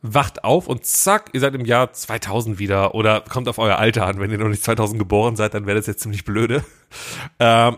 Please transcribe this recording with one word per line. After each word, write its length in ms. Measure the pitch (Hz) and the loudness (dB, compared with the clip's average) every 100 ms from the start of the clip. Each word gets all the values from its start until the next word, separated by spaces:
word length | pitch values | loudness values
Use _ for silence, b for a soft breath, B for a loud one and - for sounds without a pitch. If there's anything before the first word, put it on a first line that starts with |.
wacht 400 | 113 127 139 - | -2 0 0 -2
auf 240 | 107 170 - | 0 0 0
und 180 | 123 | -8
zack, 440 | - - 190 208 - | -2 0 2 0 0
ihr 60 | 131 | -2
seid 140 | 139 | 0
im 120 | 135 | 0
Jahr 280 | 117 120 127 | 0 2 2
zweitausend 640 | - - 110 - 110 113 98 | -4 -10 -8 -4 -4 -4 -4
wieder 380 | 101 98 98 | -2 2 2
oder 260 | 110 107 107 | 2 2 2
kommt 260 | - 127 120 | -2 -6 -4
auf 120 | 117 | 0
euer 180 | 110 - | 0 2
Alter 300 | 113 110 92 | 2 2 0
an. 120 | 101 | -2
Wenn 120 | 101 | -4
ihr 80 | 107 | -2
noch 80 | 110 | -2
nicht 160 | 107 | -2
zweitausend 360 | - 110 107 110 | -2 0 0 -2
geboren 360 | 95 104 117 | 0 2 2
seid, 180 | 110 107 | 0 -2
dann 140 | 104 101 | -2 -2
wäre 100 | 107 | -2
das 100 | 107 | -2
jetzt 140 | - | -8
ziemlich 240 | 107 101 | -6 -6
blöde. 380 | 107 104 113 135 - | -4 0 0 -2 -6
<laughs> 40 | B B B B B B - | B B B B B B 2
Ähm, 380 | 117 117 120 | 4 6 4